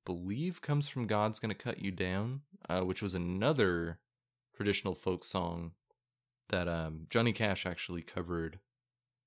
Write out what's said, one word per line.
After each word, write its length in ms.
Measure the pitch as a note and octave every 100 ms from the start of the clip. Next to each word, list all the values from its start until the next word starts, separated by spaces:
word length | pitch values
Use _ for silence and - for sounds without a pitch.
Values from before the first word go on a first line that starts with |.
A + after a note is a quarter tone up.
| -
believe 560 | F2 F2+ A2 E3+ F3
comes 260 | - D3 C#3+
from 200 | - A2+
God's 320 | G#2 G#2+ A2
Gonna 160 | A2 -
Cut 240 | B2 -
You 80 | G2
Down, 520 | F#2 F#2 F#2 A2 C3+ - - -
uh, 120 | F2
which 200 | F#2 F#2
was 140 | G2+ F2+
another 800 | E2+ F#2 A#2 D3 G2 F2 E2 E2+ _ _ _ _ _ -
traditional 380 | G#2 F#2+ G2
folk 300 | F2 - F#2
song 480 | - F#2 F2 E2+ E2 - _ _ _ _ _ _ -
that, 180 | F#2 F2
um, 400 | E2 D#2+ D#2+ D#2+
Johnny 240 | A#2 A#2
Cash 320 | G#2 A2 F#2 F2+
actually 380 | F2 - F2
covered, 560 | - - F2 F2 E2 G2 - _ _ _ _ _